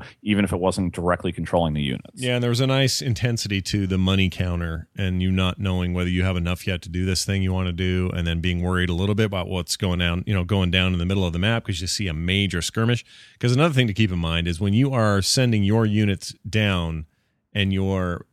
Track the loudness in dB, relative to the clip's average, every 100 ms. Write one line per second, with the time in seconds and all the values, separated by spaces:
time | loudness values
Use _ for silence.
0 | -4 -10 -2 0 2 2 0 0 -2 -2
1 | 0 0 -2 -4 0 0 2 0 -2 -4
2 | -10 -8 -2 0 0 0 2 2 2 0
3 | -2 -2 0 -2 -2 -4 0 0 0 2
4 | 2 4 2 0 -4 -2 -4 -6 -10 -6
5 | -4 0 0 2 0 -2 -2 0 -2 -2
6 | 0 0 0 0 -2 -4 -4 -6 -6 -4
7 | -2 -2 0 0 0 0 -2 -2 0 0
8 | -2 -2 -2 0 0 0 0 0 0 0
9 | 0 2 0 0 -4 -4 -4 -2 -2 0
10 | 0 0 0 -2 2 0 2 2 2 0
11 | 0 0 0 0 0 0 -2 -6 -4 -4
12 | -4 -4 0 2 2 0 -4 -2 0 0
13 | -4 -20 -20 _ 0 2 2 2 0 2
14 | 2 2 0 0 0 0 2 2 2 2
15 | 2 2 2 2 2 2 2 2 2 2
16 | 2 0 -6 -12 -4 0 2 0 -2 -4
17 | -8 _ _ _ _ -2 0 2 0 0
18 | -2 -4 -8